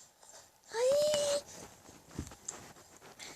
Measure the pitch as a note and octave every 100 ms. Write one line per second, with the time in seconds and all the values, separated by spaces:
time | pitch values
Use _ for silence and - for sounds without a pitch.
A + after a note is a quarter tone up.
0 | - - - - - _ - A4 B4+ C#5+
1 | D5+ D5+ D5 C#5+ - - - - - -
2 | - - - - - - - - - -
3 | - - -